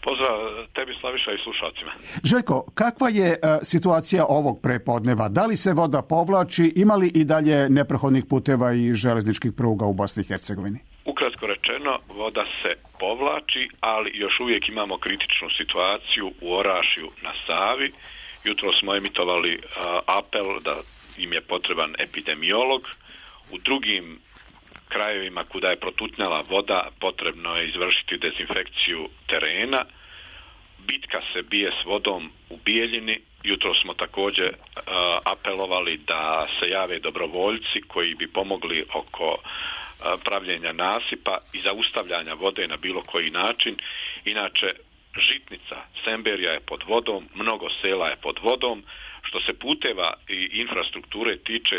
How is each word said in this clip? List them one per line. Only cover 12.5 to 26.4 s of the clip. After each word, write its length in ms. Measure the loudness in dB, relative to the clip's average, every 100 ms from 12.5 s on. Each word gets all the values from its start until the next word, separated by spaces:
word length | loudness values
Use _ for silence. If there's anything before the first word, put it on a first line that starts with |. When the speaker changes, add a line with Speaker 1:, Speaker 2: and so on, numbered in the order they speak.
| -2
Speaker 1:
se 140 | -2 -4 -8 -4
povlači, 680 | -2 0 0 -2 -2 -2 -2 -2
ali 320 | 0 0 -2
još 260 | -2 0 0
uvijek 300 | 2 0 0
imamo 280 | -2 -4 -2
kritičnu 520 | -2 -2 0 0 0 -2
situaciju 720 | -2 2 2 2 0 0 0 -6
u 120 | -2
Orašju 560 | 2 4 4 2 0 -4 -10
na 80 | -10 -8 -2
Savi. 440 | 0 2 2 -2 -4 -20 -18 -18 -6
Jutro 300 | -4 -2 2
smo 220 | 2 4 0
emitovali, 640 | 0 0 2 2 2 -2 -6 -8
a, 220 | -2 -2 2
apel 540 | 0 0 -4 -2 -4 -4
da 100 | -4 -6 -18 -20 -10
im 160 | -4
je 80 | -4
potreban 520 | -2 -4 -2 -2 -2 -2
epidemiolog. 840 | -6 -6 -6 -2 0 2 2 0 -4 -16 -18 -20 -20 -20 -16
U 60 | -8
drugim 640 | -2 -2 0 -2 -4 -16 _ -20 -20 -20 -20 -20 -8
krajevima 560 | -2 -2 -2 -4 -6
kuda 260 | -8 -2 0
je 100 | 0
protutnjala 640 | -4 -6 -8 -4 -2 0